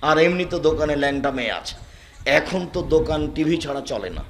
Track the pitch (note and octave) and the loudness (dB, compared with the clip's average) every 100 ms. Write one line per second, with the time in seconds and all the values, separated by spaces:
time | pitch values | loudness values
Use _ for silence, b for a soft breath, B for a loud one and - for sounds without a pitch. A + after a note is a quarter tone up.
0 | D3 D#3 E3 F3+ F3 F3 D#3 D#3 D3+ D3 | 4 6 6 4 -2 2 2 2 0 0
1 | C#3 C#3 C#3 C3 A#2 F#2 - - - B | 0 0 -2 -2 -4 -4 -8 -14 -18 B
2 | B B - D3+ - F#3 F3+ F3+ D3+ D#3 | B B 2 2 2 -4 -4 -6 2 2
3 | D#3 D#3 D3 B2+ D#3 E3 C#3+ C#3 C3+ A#2+ | 2 -2 -2 -2 0 0 -2 -6 -4 -6
4 | G2 D#2+ - | -6 -8 -12